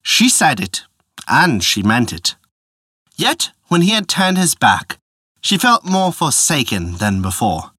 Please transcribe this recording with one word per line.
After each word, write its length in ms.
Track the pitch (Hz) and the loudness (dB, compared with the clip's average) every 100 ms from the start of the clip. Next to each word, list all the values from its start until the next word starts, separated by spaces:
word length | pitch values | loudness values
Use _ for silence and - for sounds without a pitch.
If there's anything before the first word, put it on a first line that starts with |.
She 280 | - - 240 | -2 2 2
said 300 | - 160 113 | 4 2 0
it, 260 | 90 - - _ _ - - | -6 -8 -14 _ _ -20 0
and 360 | 131 175 107 | 2 4 2
she 180 | - - | -2 0
meant 320 | 98 117 117 | 2 2 0
it. 220 | 85 - - _ _ _ _ _ _ _ - | -4 -8 -8 _ _ _ _ _ _ _ -4
Yet, 360 | 226 339 - _ _ | -4 -2 -8 _ _
when 140 | 175 | 2
he 100 | 180 | 2
had 160 | 220 190 | 0 -2
turned 300 | - 185 185 | 0 0 2
his 180 | 175 - | 0 2
back, 440 | 117 90 - - _ _ _ _ | 2 2 -4 -16 _ _ _ _
she 160 | - 196 | -4 0
felt 280 | 254 233 180 | 2 2 0
more 260 | 190 185 | 0 0
forsaken 880 | - 160 - - 156 131 98 85 87 | -2 -2 0 0 0 -2 -4 -6 -4
than 240 | 104 98 | -2 0
before. 500 | 92 - 110 78 - | -2 -2 -2 -4 -8